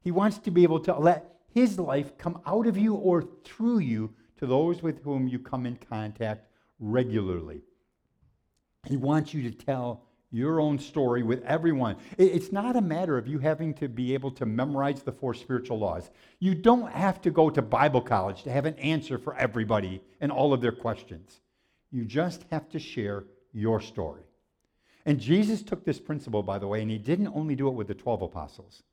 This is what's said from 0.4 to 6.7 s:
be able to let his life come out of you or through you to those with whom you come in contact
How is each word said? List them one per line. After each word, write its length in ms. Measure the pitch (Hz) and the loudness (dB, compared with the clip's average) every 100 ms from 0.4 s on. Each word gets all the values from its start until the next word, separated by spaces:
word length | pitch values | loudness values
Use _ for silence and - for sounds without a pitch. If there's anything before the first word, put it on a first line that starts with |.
| - | 0
be 140 | 175 | 6
able 160 | 175 160 | 6 6
to 180 | 160 147 | 0 4
let 380 | 160 165 - _ _ | 4 4 -2 _ _
his 260 | 233 247 185 | 2 2 2
life 400 | 160 139 143 - | -2 -2 -2 -6
come 220 | 175 175 147 | -8 -6 -2
out 200 | 202 226 | 0 2
of 100 | 196 | 2
you 180 | 220 | 2
or 280 | 202 185 175 - - | 2 4 4 2 -12
through 340 | - - 226 233 | -20 -2 2 2
you 340 | 143 110 107 - _ _ | 2 -2 -4 -10 _ _
to 80 | 131 | 0
those 360 | 131 165 175 | 2 2 0
with 200 | 165 156 | -2 -4
whom 260 | 143 135 131 | -4 -2 -2
you 100 | 123 | -4
come 280 | 127 131 123 | -6 -6 -6
in 100 | 123 | -10
contact 720 | - 110 107 107 113 107 _ _ _ | -8 -8 -6 -4 -4 -4 _ _ _